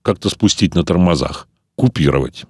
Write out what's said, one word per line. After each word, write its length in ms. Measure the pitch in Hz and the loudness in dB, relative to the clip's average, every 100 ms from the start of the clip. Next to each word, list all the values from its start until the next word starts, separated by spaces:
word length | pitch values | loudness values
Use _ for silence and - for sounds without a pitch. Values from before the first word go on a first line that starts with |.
как-то 300 | - 98 98 | -4 -4 -4
спустить 440 | - 104 - 92 | 0 0 2 0
на 80 | 90 | 0
тормозах, 640 | 78 87 87 80 - - - _ _ - | 0 2 2 2 -2 -8 -18 _ _ -2
купировать. 680 | 127 - 71 67 64 - - | 0 2 0 0 -2 -8 -20